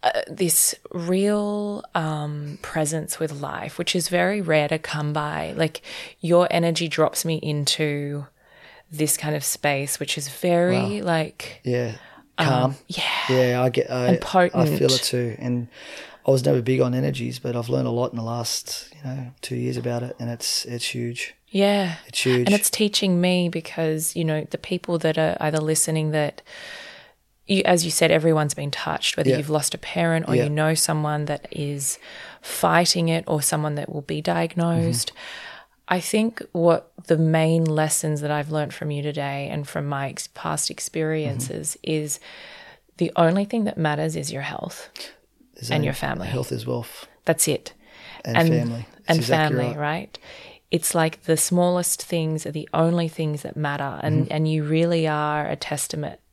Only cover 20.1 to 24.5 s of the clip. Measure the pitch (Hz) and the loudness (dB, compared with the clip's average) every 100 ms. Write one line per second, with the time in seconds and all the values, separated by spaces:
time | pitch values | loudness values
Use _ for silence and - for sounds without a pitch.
20.1 | - 120 117 - - - 120 - 123 120 | -8 -8 -4 -4 -4 -4 -6 -6 -4 -6
21.1 | 120 - - _ 190 196 202 185 160 - | -6 -10 -12 _ 2 2 2 0 -6 -8
22.1 | - 127 127 123 202 208 - 214 208 196 | -2 2 4 4 4 2 0 0 2 2
23.1 | 175 180 180 175 170 160 - 160 156 160 | 2 4 2 2 -2 -8 -2 0 0 -2
24.1 | - 160 156 - | -2 0 0 -2